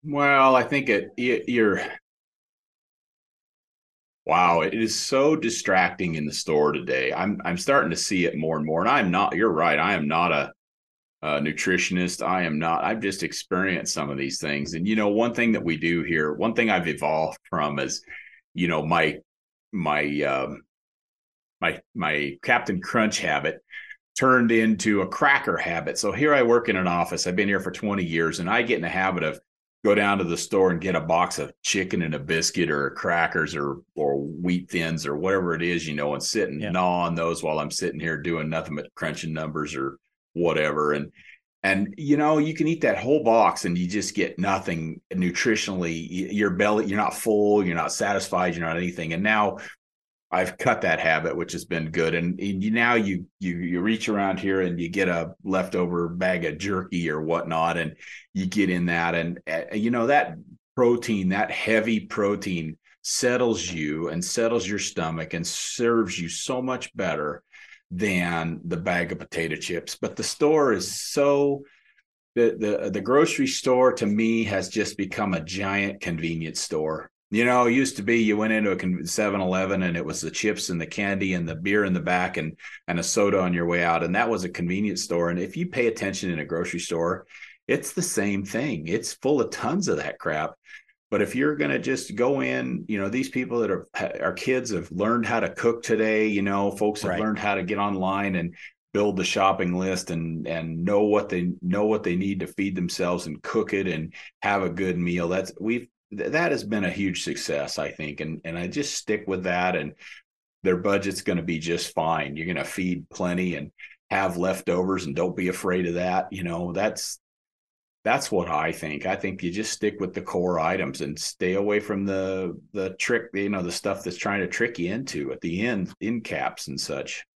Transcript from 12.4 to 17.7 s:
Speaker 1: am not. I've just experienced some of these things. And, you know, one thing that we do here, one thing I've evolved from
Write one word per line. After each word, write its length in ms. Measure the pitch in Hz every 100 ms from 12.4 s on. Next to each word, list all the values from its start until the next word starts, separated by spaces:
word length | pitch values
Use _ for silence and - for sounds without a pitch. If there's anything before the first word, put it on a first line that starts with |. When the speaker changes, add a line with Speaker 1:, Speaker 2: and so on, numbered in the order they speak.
Speaker 1:
am 140 | 85 76
not. 260 | 82 82
I've 160 | 90 113
just 220 | 98 90
experienced 680 | 82 - - 90 95 87 -
some 180 | - 73
of 60 | 69
these 220 | 67 69
things. 340 | 76 71 71
And, 120 | 82 92
you 80 | 110
know, 120 | 104
one 260 | 107 117
thing 180 | 117 117
that 120 | 104
we 120 | 82 80
do 260 | 82 85
here, 300 | 73 80 76
one 220 | 76 110
thing 160 | 113 113
I've 180 | 95 82
evolved 500 | 71 76 78 76 - -
from 280 | 87 73